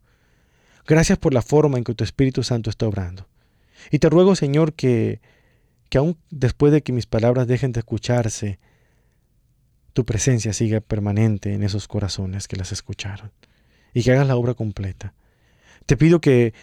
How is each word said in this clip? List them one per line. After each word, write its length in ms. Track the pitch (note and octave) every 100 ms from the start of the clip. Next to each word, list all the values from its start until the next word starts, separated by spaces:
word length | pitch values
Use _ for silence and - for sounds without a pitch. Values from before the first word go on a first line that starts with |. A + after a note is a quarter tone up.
| _ _ _ _ _ _ _ _ -
Gracias 320 | D#3 E3 G3
por 160 | E3
la 80 | B2+
forma 360 | - D3 D3+ B2+
en 40 |
que 120 | A#2
tu 100 | A#2
Espíritu 400 | A2 - C3+ C3
Santo 260 | A#2+ A#2+ A2
está 160 | - A2+
obrando. 400 | G2 F2+ F#2 - _ _ _ _ _ -
Y 80 | D3+
te 100 | E3
ruego, 260 | D#3 F#3
Señor, 380 | F#3+ C#3+ C#3+ D#3+
que, 480 | - C3 A#2+ A2 G#2+ _ _ _ _ _ _ _
que 80 | C3
aún 180 | D3+ F3 _
después 420 | C#3+ B2+ - D3
de 100 | D3+
que 100 | -
mis 140 | B2 -
palabras 400 | A2 A2+ B2 A#2+
dejen 260 | B2 C3+
de 80 | A#2
escucharse, 760 | - A2 - A#2+ A2+ - G#2 G2 _ _ _ _ _ _ _ _ _ _ _ _ _
tu 120 | -
presencia 480 | B2 G#2 - B2 G#2+
siga 280 | G2+ A2+ A2
permanente 720 | - G#2+ G2+ G2+ A2 G#2 G2+
en 100 | G2+
esos 240 | G2+ G#2 -
corazones 600 | G#2 G2+ - F#2+ G2 -
que 80 | G2
las 160 | F2+
escucharon 580 | F#2+ - G2+ G2 G2 G#2+ - _ _ _ _ _
y 100 | B2
que 100 | A#2
hagas 140 | B2+ C#3
la 100 | B2
obra 180 | A#2+
completa. 600 | B2 A2 - F#2+ - G#2 - _ _ _ _ _ _ -
Te 120 | C3
pido 220 | D#3+ E3+
que 340 | D3+ B2 A#2 -